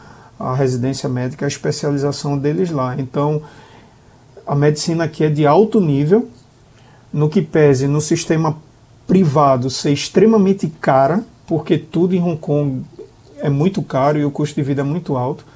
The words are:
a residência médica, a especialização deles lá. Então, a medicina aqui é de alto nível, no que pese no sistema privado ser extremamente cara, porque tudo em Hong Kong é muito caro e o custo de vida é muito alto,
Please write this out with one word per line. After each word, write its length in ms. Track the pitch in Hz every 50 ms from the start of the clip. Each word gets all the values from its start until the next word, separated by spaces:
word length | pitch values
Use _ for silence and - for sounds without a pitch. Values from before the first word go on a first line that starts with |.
| - - - - - - - -
a 160 | - 131 127
residência 540 | 139 139 127 127 123 123 131 135 - - 135
médica, 360 | 127 123 127 127 147 - -
a 40 | -
especialização 880 | - - - 151 147 - - 147 143 139 139 143 135 - - 147 143 139
deles 320 | 135 147 151 175 190 170
lá. 240 | 160 139 127 127 131
Então, 460 | 147 139 127 - 143 143 151 156 151 151 - - - - - - - - - _ _ _ - _ _ _ - _ - -
a 80 | - 139
medicina 500 | 143 143 151 151 156 - 170 165 165 165
aqui 200 | 151 - - 156
é 40 | 156
de 160 | 147 147 151
alto 360 | 143 147 180 220 214 - 220
nível, 480 | 185 151 139 139 147 151 196 233 - - - - _ _ _ _ _ _ _ - - - - - _ -
no 160 | - 147 151 151
que 140 | - 202
pese 460 | 165 - - 160 151 143 139 127 135 139
no 120 | 143 151
sistema 560 | 151 - 165 160 - - 165 156 160 156 156 - - - _ _ - _ - - _
privado 640 | - 180 185 190 151 127 156 143 139 131 123 123 135
ser 220 | - - - 156
extremamente 760 | 143 143 - - - 208 190 226 226 214 190 196 196 196 - 156 - -
cara, 440 | - 165 139 131 135 135 165 220 233 - - _ _
porque 320 | - 165 151 - - 175 143
tudo 360 | - - - 165 180 185 185
em 80 | 180
Hong 160 | 175 175 160 156
Kong 460 | - - 147 147 147 143 131 127 - - - - - - _ _ _ - - 285
é 100 | 294 151
muito 340 | 139 139 156 190 196 196
caro 360 | - - - 131 135 147 151 151
e 60 | 143
o 60 | 147
custo 260 | 143 - 147 147 -
de 60 | 156
vida 200 | 139 135 143 135
é 20 | 139
muito 320 | 139 147 175 175 - 143
alto, 280 | 127 123 131 - - - - -